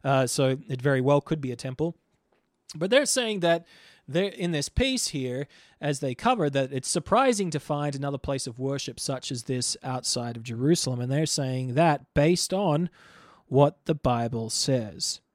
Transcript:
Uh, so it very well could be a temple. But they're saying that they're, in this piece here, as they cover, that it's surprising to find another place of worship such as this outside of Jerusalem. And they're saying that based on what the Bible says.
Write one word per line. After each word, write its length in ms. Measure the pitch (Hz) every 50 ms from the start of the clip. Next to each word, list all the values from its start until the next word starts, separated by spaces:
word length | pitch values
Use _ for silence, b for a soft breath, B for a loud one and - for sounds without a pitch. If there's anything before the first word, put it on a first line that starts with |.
Uh, 260 | - 135 139 131 131
so 300 | 120 - - 139 131 131 139 - -
it 120 | 139 127
very 200 | 123 147 135 131
well 180 | 127 139 143 143
could 220 | - - 165 156
be 100 | 135 127
a 60 | 120
temple. 400 | 117 - 131 131 - 156 170 170 _ _ _ _ _ _ _ _ _ _ _ _ _ _ - -
But 160 | 156 165 190
they're 160 | 240 277 294
saying 360 | - - 262 240 220 214 196
that 240 | 175 170 165 170 170 b b b b b b b b
they're, 220 | - 131 170 196 196
in 220 | - - 180 175 165
this 160 | 147 143 -
piece 400 | _ - 247 269 262 233 - -
here, 360 | - 143 127 127 123 131 143 b b b b b b b
as 180 | - 147 147 135
they 160 | 151 135 123
cover, 340 | - - 233 254 220 160 147
that 220 | 139 139 135 131
it's 160 | 139 131 -
surprising 640 | - - 180 156 - 208 233 269 262 240 202 196 170
to 100 | 147 147
find 360 | - - 151 147 147 147 139
another 220 | 135 139 143 143
place 300 | 131 - - 139 135 -
of 120 | 131 113 123
worship 380 | 131 135 139 135 - - 120
such 320 | - - - 135 127 - -
as 140 | 135 120 -
this 320 | - 131 123 117 - - - -
outside 540 | 131 127 127 - - - 123 120 120 117
of 60 | 113 117
Jerusalem. 580 | 127 117 113 127 147 175 170 - 131 127 120
And 100 | 123 123
they're 140 | 135 147 160
saying 480 | 151 - - 139 131 127 131 131 127 120
that 400 | 147 165 165 147 147 131 _ _
based 400 | 147 143 160 180 170 - - 185
on 360 | 190 208 175 147 151 180 175 B B B B B B B B B B B
what 320 | _ 131 135 143 147 - _ _
the 80 | - 160
Bible 540 | 147 - 127 123 117 117 117 117 113 113 110
says. 680 | - - - - 135 123 110 104 - - - - - - _ _